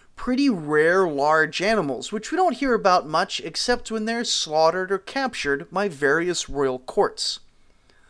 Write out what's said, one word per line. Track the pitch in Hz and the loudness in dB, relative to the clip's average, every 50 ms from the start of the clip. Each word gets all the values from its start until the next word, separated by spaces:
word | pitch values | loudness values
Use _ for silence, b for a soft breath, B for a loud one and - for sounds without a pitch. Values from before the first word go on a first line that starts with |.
| b b _ | b b _
pretty | - - 247 254 254 285 277 | -8 -4 -2 0 2 2 2
rare | 226 170 151 147 151 151 156 165 175 196 190 175 | 2 0 -2 0 2 4 4 4 4 4 2 2
large | 147 139 139 151 156 160 156 151 - - | 2 2 2 4 4 4 2 2 0 -2
animals, | 170 208 226 214 170 139 127 110 - - | 0 0 2 0 0 -2 -4 -6 -6 -8
which | - 220 214 - | -8 -8 -6 -4
we | 311 349 | -2 0
don't | 370 349 247 | 2 0 0
hear | - 277 269 240 | 0 0 0 0
about | 208 175 196 180 180 - 147 | 2 4 4 4 4 2 0
much | 156 165 196 196 - - | 0 -2 -2 -2 -4 -8
except | - 165 156 - - - 247 240 - - | -10 -8 -6 -4 -2 -2 -2 -2 -4 -6
when | 220 220 214 | -6 -6 -4
they're | 220 233 233 240 | -4 -4 -4 -4
slaughtered | 240 - - - 160 151 156 160 160 165 185 185 185 | -2 -2 -4 -4 -2 2 4 4 4 4 2 -2 -2
or | 196 190 | -4 -4
captured | - - - 277 269 262 - - - 143 139 139 170 - | -4 -6 -6 -4 -4 -4 -4 -4 -2 -2 -2 -2 -2 -6
by | 170 185 208 202 | -4 -4 -2 -2
various | 160 135 147 135 143 165 170 180 170 - - - | -2 0 2 2 2 2 2 0 -2 -4 -4 -4
royal | 139 143 143 131 127 127 | -2 0 0 0 0 -4
courts. | - - - 208 185 - - - - - - - - - _ _ _ _ _ _ b b b b b b | -8 -4 0 0 0 0 0 -4 -6 -6 -6 -6 -10 -18 _ _ _ _ _ _ b b b b b b